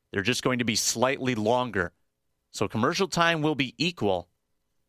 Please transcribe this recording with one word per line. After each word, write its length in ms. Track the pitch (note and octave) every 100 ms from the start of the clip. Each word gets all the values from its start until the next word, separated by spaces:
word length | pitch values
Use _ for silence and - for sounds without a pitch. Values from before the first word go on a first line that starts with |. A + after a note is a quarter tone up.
| _
They're 100 | -
just 220 | G2 B2
going 160 | C#3 B2
to 60 | A#2
be 100 | G#2
slightly 600 | - A#2 B2+ - B2+ A#2
longer. 580 | G#2+ B2 B2 G2 E2+ - _ _ _ _ _
So 160 | - G#2
commercial 400 | A2 A#2 - G3
time 340 | - E3+ E3
will 140 | D3+ C3+
be 200 | C3 -
equal 520 | E3 F3 G#2 F2+ - _ _ _ _ _